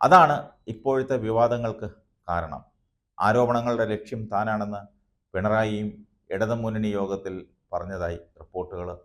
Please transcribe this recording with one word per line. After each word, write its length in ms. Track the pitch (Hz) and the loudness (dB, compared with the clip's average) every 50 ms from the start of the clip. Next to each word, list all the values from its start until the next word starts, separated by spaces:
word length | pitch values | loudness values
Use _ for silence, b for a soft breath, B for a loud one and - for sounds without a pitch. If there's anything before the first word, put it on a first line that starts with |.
അതാണ് 480 | - 135 180 185 165 147 147 - - - - _ _ - | 6 8 10 10 10 8 4 0 -4 -8 -16 _ _ -12
ഇപ്പോഴത്തെ 500 | 107 - - 135 135 131 131 131 135 120 | -12 -6 -2 0 0 0 0 0 -2 -2
വിവാദങ്ങൾക്ക് 720 | 107 110 110 113 120 117 120 120 120 113 107 - 110 - - - _ _ _ _ _ - | -2 0 2 4 4 4 2 0 -2 -4 -6 -6 -10 -12 -12 -14 _ _ _ _ _ -4
കാരണം. 360 | 85 85 82 78 73 67 - _ _ _ _ _ _ _ _ _ _ - | -4 -4 -4 -6 -8 -12 -14 _ _ _ _ _ _ _ _ _ _ 0
ആരോപണങ്ങളുടെ 680 | 90 104 110 123 123 120 120 120 117 123 120 113 113 | 2 4 4 4 4 2 2 0 0 0 0 0 0
ലക്ഷ്യം 420 | 107 107 104 - - 127 113 107 104 | -2 -2 -4 -6 -8 -10 -10 -8 -4
താനാണെന്ന് 540 | 107 98 107 110 107 104 104 104 104 101 101 - _ _ _ _ _ _ _ _ - | -2 -2 -2 0 -2 -2 -4 -4 -8 -10 -12 -16 _ _ _ _ _ _ _ _ -4
പിണറായിയും 720 | 92 95 107 107 110 110 107 107 104 107 104 - - - - _ _ _ - | -2 0 2 2 2 2 0 -2 -2 -4 -6 -8 -12 -18 -20 _ _ _ -6
ഇടതുമുന്നണി 580 | 92 95 110 107 120 117 113 110 110 107 107 104 | -4 -2 0 0 -2 -2 -2 -4 -2 -2 -2 0
യോഗത്തിൽ 580 | 101 101 98 95 98 95 - 95 92 92 80 - _ _ _ _ 90 | 0 0 -2 -2 -4 -4 -6 -8 -10 -10 -12 -16 _ _ _ _ -8
പറഞ്ഞതായി 420 | 87 87 92 95 92 87 85 85 | -8 -6 -6 -6 -4 -4 -4 -6
റിപ്പോർട്ടുകൾ 840 | 85 - - _ - 80 - - 90 90 - 95 87 87 87 87 - - | -6 -10 -16 _ -20 -20 -12 -8 -8 -8 -6 -8 -8 -8 -8 -10 -12 -14